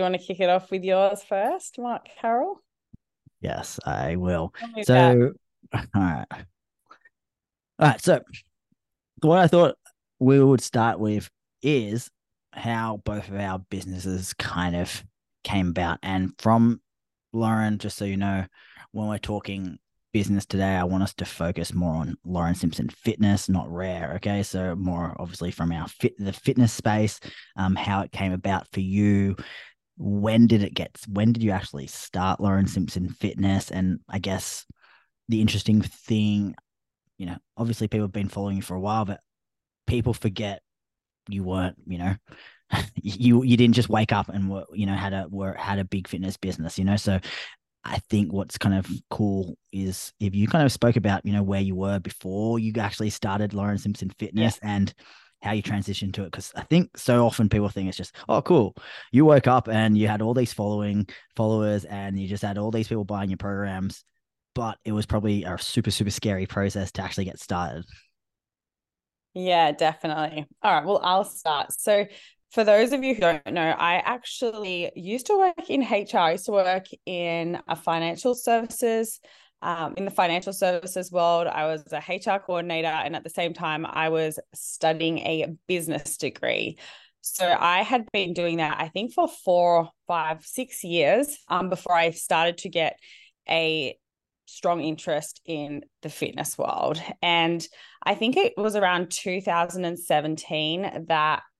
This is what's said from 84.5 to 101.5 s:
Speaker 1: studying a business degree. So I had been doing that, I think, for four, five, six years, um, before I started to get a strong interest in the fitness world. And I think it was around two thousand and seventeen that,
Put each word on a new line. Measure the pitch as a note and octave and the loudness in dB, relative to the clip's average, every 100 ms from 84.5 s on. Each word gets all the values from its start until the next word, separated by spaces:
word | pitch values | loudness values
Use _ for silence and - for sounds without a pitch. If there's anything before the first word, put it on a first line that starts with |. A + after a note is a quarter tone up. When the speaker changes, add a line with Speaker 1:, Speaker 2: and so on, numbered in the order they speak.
Speaker 1:
studying | - - - D#3+ D#3+ E3 E3 | -16 -14 -2 0 0 -2 -2
a | - D#3+ D3+ D#3+ - | -2 -4 -4 -8 -6
business | F3+ D#3+ D3 - - | -4 -2 -6 -6 -6
degree. | C#3 - A#2+ A2 A2 - - - _ _ | -8 -4 -2 -2 -4 -8 -18 -20 _ _
So | - - F#3 | -10 -2 0
I | - E3+ F3+ | 2 2 2
had | G#3+ B3 G#3+ | 2 -2 -2
been | G#3 F3+ | -4 -2
doing | F3+ F3 E3 | -2 -2 0
that, | D#3 - | -2 -2
I | D#3+ | -6
think, | F#3 A#3 | -6 -4
for | - E4+ | 0 -2
four, | - - F3 F3 E3+ E3 _ - | -2 2 4 6 4 2 _ -4
five, | F3 D#3 D#3+ | -2 -2 -6
six | - - B3+ - | -8 -8 -8 -8
years, | F3+ E3+ C#3+ G#3 C#4+ - - | -2 2 4 4 2 -4 -4
um, | F3+ F#3 | -2 -2
before | F3+ - | -4 0
I | E3+ E3 | 2 2
started | E3 - E3+ E3+ F3 | 0 0 2 2 -2
to | F#3+ | -4
get | E3 D#3 - - - _ _ - | -2 -2 -4 -16 -20 _ _ -2
a | E3 D#3+ D#3 C3 - _ _ _ _ _ | 0 0 -2 -4 -8 _ _ _ _ _
strong | - F#3 E3+ | -4 -2 0
interest | D3+ D#3 - D3+ D#3 - - | -2 -4 -4 -4 -6 -14 -10
in | D#3 D3 D3 - _ | -8 -6 -10 -12 _
the | D#3 | -14
fitness | - D#3 - D#3 - | -8 -8 -6 -8 -4
world. | - - - D#3+ - - | -4 -2 -2 -2 -8 -4
And | F3 E3+ E3 E3+ - - - - | 0 2 2 0 -6 -18 -20 -8
I | - G#3 | -4 -2
think | A3+ B3+ | 0 2
it | G4 - | 0 0
was | G#3+ | -2
around | G#3 F#3 F3 E3+ | 2 2 2 -2
two | - G3+ F#3 | -6 -6 -4
thousand | G3 E3+ F3 F#3 | 0 0 0 -2
and | F3 F3 | -6 -6
seventeen | - D#3 D3+ D#3 - D#3 D#3 E3+ G3 - E3 | 0 0 0 -4 -4 -2 -2 -2 -4 -6 0
that, | D#3+ D#3 D3+ - | 2 2 0 -4